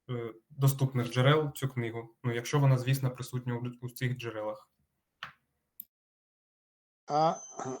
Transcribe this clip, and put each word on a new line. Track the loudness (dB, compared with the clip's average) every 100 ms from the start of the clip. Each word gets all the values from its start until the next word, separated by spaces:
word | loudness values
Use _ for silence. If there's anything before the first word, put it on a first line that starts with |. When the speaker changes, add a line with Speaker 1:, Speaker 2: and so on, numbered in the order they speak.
| -8
Speaker 1:
е, | -6 -6 -10 _
доступних | 2 2 4 0 0 0
джерел | 2 4 4 2
цю | -4 -4
книгу. | -2 -4 -6 -10 _
Ну, | -4
якщо | -2 0 4
вона, | 6 4
звісно, | 4 0 0
присутня | -4 -8 -6 -4 -4
у |
лю-, | -6 -8
у | -12
цих | -4 -4 -2
джерелах. | -6 -6 -8 -8 -16 _ _ _ _ _ -18 _ _ _ _ -20 -20 _ _ _ _ _ _ _ _ _ _ _ -2
Speaker 2:
А, | 2 2 2 -8 -8 -8 -8